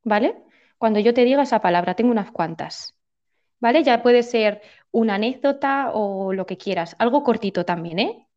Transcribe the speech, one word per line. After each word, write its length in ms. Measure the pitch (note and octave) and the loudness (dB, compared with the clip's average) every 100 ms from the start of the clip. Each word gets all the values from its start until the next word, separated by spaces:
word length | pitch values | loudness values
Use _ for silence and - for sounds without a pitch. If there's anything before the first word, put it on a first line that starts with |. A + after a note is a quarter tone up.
¿vale? 320 | A3 G#3 C#4+ A#4 _ _ _ - | -2 0 0 -4 _ _ _ -4
Cuando 220 | A3+ G#3+ | 0 2
yo 140 | G#3 | 2
te 120 | A#3+ B3 | 4 4
diga 180 | C4+ | 4
esa 180 | C4+ A3+ | 2 0
palabra, 340 | F#3 F3 F3 F3+ | 2 0 0 0
tengo 160 | A#3+ | 0
unas 200 | A3+ F#3+ | 0 -4
cuantas, 680 | - E3 E3 D3 - - _ _ _ _ _ _ - | -6 -6 -6 -12 -14 -18 _ _ _ _ _ _ -2
¿vale? 240 | A#3 C#4+ | 2 4
Ya 200 | C#4 A#3 | 4 2
puede 200 | A#3+ A#3+ | 4 4
ser 380 | A#3 A#3 G#3+ G#3 - _ _ | 2 0 0 -2 -12 _ _
una 240 | A3+ A3 G3+ | -2 0 0
anécdota 760 | A3 B3+ C#4 C#4 C4+ C#4 C4 | -2 -2 -2 -2 -2 -2 -2
o 400 | - G3+ G3 F#3+ | -4 -4 -4 -4
lo 120 | F#3+ F#3 | -4 -6
que 120 | F#3 | -8
quieras, 380 | - F3+ E3 - | -6 -4 -4 -2
algo 240 | A#3 C#4 | 0 0
cortito 420 | C#4 A3+ G3 - F3 | 0 -2 -2 -4 -4
también, 340 | E3+ E3+ E3 | -4 -4 -4
¿eh? 280 | D#4 - _ | -4 -4 _